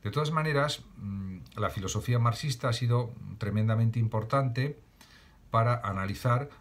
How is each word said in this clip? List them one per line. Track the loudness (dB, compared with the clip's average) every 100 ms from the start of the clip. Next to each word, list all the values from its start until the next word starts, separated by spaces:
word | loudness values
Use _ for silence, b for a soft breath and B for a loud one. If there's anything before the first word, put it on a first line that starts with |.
De | -4
todas | -2 0
maneras, | 0 2 2 2 -2 -10 -12
mm, | -8 -6 -6 -10 -12 -4
la | -2
filosofía | -2 -4 -4 0 2
marxista | 2 2 -4 -2 -2
ha |
sido | 0 2 2 0 -8 -14 -6
tremendamente | -2 2 2 4 4 2
importante | 0 0 0 2 2 0 -2 -4 B B B B B B -2
para | 2 4 2
analizar | -2 -2 -4 -2 2 2 0 B